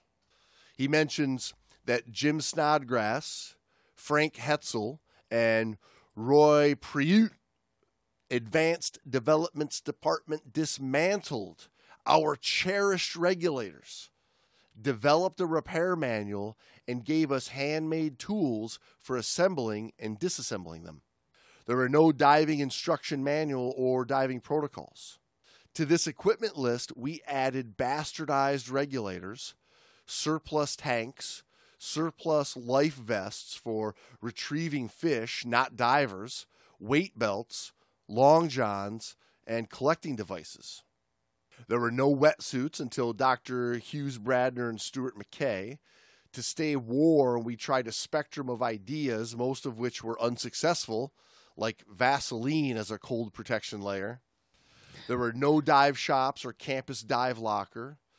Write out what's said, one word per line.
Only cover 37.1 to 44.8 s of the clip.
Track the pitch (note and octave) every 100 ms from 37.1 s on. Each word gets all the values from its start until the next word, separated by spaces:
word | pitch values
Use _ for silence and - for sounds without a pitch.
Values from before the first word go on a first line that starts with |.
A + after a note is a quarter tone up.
| A2+
belts, | A2 G2+ A#2+ - - _ _ _ -
long | G#2+ C#3 D#3+ E3
johns, | B2+ A2 G2 G2+ A2 - - _ _ -
and | A2+ A2+
collecting | - C3+ E3 E3 A#2+
devices. | F#2 F#2 D2+ - - - _ _ _ _ _ _ _ - A#2+
There | A#2+
were | A#2+
no | A#2+ C#3
wetsuits | C#3 D3+ - - C3 C#3+ -
until | C3 - A#2+
Doctor | G#2+ C3 B2 - B2+ A#2+ A#2+
Hughes | - D3 C#3 B2
Bradner | A2 B2+ B2+ B2 A#2+
and |
Stuart | A2